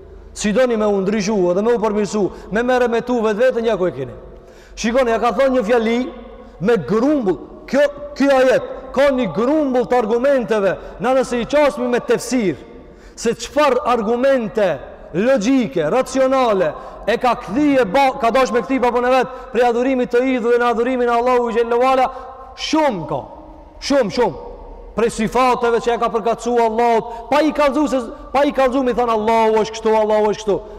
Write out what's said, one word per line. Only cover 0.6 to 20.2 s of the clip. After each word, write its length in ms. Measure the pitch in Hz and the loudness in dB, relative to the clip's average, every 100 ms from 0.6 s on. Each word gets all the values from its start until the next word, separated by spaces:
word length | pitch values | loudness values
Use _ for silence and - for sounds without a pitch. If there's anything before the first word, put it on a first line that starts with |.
| 254 226 | 2 2
me 80 | 214 | 0
u 120 | 202 | 0
ndryshu 380 | 190 220 185 214 175 180 | 0 -2 0 0 2 2
dhe 80 | 220 | 2
me 80 | |
u 80 | 240 | 0
përmirësu, 420 | 214 208 208 214 180 - - | 0 0 -2 0 -2 -4 -6
me 120 | 202 | -2
merre 240 | 247 254 247 | 0 2 2
me 100 | 233 | 0
tu 160 | 233 247 | -2 0
vetveten, 420 | 220 214 262 233 226 | 0 2 2 2 0
ja 120 | 196 | 0
ku 100 | 180 | -2
e 60 | 131 | -2
keni. 180 | 127 110 - - - - - - | -10 -12 -18 -20 -20 -20 -20 -6
Shikoni, 380 | 220 240 240 | -2 0 2
ja 60 | 226 | 2
ka 120 | 233 | 0
thonë 240 | 208 269 254 | 2 2 2
një 80 | 208 | 2
fjali 320 | 240 226 233 254 - - - - - 196 | 2 2 0 -2 -8 -18 -20 -20 -6 0
me 120 | 233 127 | 0 2
grumbull. 540 | 214 269 302 202 156 - - - | 0 2 2 0 -2 -6 -18 -4
Kjo, 140 | 539 571 571 - - | 0 2 0 -12 0
ky 120 | 277 | 2
ajet 400 | 262 262 202 - - - | 4 4 4 0 -10 -6
ka 160 | 240 285 | 2 2
një 160 | 254 220 | 2 -2
grumbull 540 | 151 247 311 285 254 226 | -2 0 2 2 0 2
të 100 | 247 | 0
argumenteve, 720 | 214 233 269 269 220 214 196 151 - - | 2 0 2 2 2 0 0 -2 -8 -6
na 120 | 220 262 | 0 0
nëse 240 | 247 240 | 0 -2
i 80 | 220 | 0
qasmi 380 | 285 285 - 247 | 2 2 2 -2
me 120 | 240 | -2
tefsir, 540 | 226 233 - 247 190 139 - - - - - - | 0 0 0 0 0 -2 -10 -20 -20 -20 -20 -6
se 180 | 233 - | -4 -4
çfarë 460 | - 285 294 247 - | -4 2 2 2 2
argumente 800 | 240 208 240 269 262 220 214 190 143 - - - | 0 0 0 2 2 0 0 0 -2 -8 -18 -8
logjike, 720 | 160 233 269 202 269 196 170 151 | -2 2 2 2 2 2 -2 0
racionale, 800 | 233 254 269 262 269 247 196 156 - - - - | 0 0 0 2 2 2 2 0 -2 -12 -8 -4
e 100 | 226 | 0
ka 140 | 247 226 | 0 -2
kthi 260 | - 220 294 269 | -2 0 2 2
e 40 | 208 | 2
ba-, 240 | 269 269 254 | 2 2 2
ka 100 | 233 | 0
dash 200 | 247 254 | 2 2
me 100 | 233 247 | 0 -2
kthi 140 | 262 | 0
babën 260 | 240 240 247 | 0 0 2
e 40 | |
vet 220 | 262 247 - - | 2 0 -6 -6
prej 140 | 226 247 | 0 2
adhurimit 460 | 233 254 262 247 | 2 0 0 0
të 100 | 240 | 0